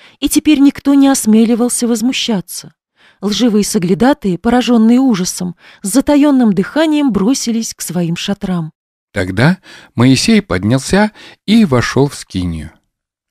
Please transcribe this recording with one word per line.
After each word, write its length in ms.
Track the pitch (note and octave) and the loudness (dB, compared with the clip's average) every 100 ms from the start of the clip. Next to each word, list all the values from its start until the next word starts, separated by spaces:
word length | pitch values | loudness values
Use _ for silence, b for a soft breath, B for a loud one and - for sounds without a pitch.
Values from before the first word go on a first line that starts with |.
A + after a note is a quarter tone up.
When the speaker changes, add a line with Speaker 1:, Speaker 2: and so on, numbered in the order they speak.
| b b | b b
Speaker 1:
и 120 | C#4 | -4
теперь 300 | D4 D#4 D4+ | -2 2 4
никто 340 | C#4 - C#4 | 2 2 0
не 140 | C#4 C#4 | 2 4
осмеливался 760 | C4 G#3+ A3 A3+ A#3 A#3+ - A#3+ | 2 2 2 2 0 -2 -2 -2
возмущаться. 840 | A#3 A#3+ - - G3+ - - D3+ _ _ b b b | -2 -2 -4 -4 -6 -6 -16 -18 _ _ b b b
Лживые 440 | G3+ G3 A#3+ G#3 | -6 -2 0 0
соглядатые, 760 | G3 A3 E3 F#3 B3 D4 G3 E3+ | 0 -2 -2 0 2 0 -2 -4
пораженные 600 | A#3 B3 A#3 A#3+ A3 B3 | 0 0 2 2 4 4
ужасом, 580 | C4+ F#3+ F3+ - F3+ - b b | 2 0 -4 -6 -10 -12 b b
с 100 | G3 | -4
затаенным 640 | C4+ C#4 D4 D4 C4 A#3 | -2 2 2 4 4 2
дыханием 580 | F#3 F#3+ D4 D#4+ D4+ C#4+ | 0 -2 -2 0 0 0
бросились 600 | G3 G3 C4+ - A3+ A3 | 0 0 -2 -4 -6 -6
к 80 | - | -12
своим 340 | - F3 E3+ E3+ | -8 -4 -4 -4
шатрам. 560 | - G3+ F#3+ F3+ D#3+ _ _ _ _ | -6 -6 -4 -6 -6 _ _ _ _
Speaker 2:
Тогда 460 | G2 F#2 F#2+ C#3+ F#3 B B B | -6 -4 0 0 0 B B B
Моисей 460 | - B2+ B2+ - A3 | 0 2 2 2 2
поднялся 720 | - F#2 G2+ C3 - F#3+ G#3+ B B B | 0 -2 0 -2 0 0 0 B B B
и 220 | - A3+ G3 | 0 2 4
вошел 420 | B2 - - C#3+ | 0 0 0 -2
в 60 | |
скинию. 560 | - - F#2 F2+ D#2+ D2+ _ _ _ _ _ _ | -4 -10 -6 -6 -8 -12 _ _ _ _ _ _